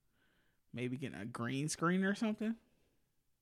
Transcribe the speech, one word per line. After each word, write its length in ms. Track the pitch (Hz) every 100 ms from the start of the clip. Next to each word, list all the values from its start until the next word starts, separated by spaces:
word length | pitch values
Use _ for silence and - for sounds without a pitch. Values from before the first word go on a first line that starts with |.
| _ _ _ _ _ _ _
maybe 220 | 120 123 127
getting 240 | 127 -
a 60 | 110
green 420 | - 117 135 151
screen 380 | - 165 185 190
or 100 | 202
something. 400 | 220 214 220 226 _ _ _ _ _ _ _ _